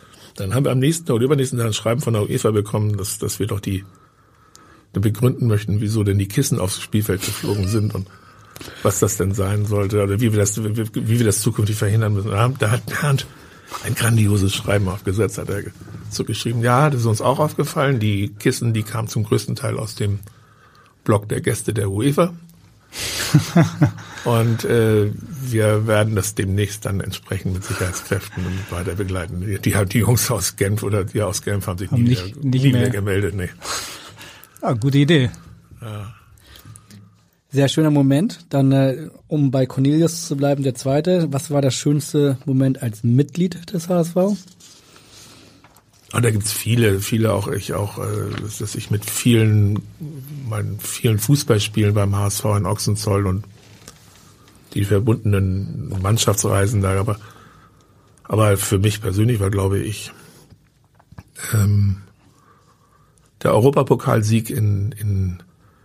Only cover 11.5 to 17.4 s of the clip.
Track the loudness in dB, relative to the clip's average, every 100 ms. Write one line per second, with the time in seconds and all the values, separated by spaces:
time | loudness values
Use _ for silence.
11.5 | 0 0 0 2 2 2 0 0 2 0
12.5 | 2 0 0 -2 -2 0 0 -2 -14 -20
13.5 | -20 -16 -10 -6 -2 2 4 4 4 2
14.5 | 0 0 0 0 -2 -4 0 -2 -2 -6
15.5 | -6 -8 -14 -18 -16 -12 -8 -4 -4 -2
16.5 | 0 2 4 4 2 2 2 2 2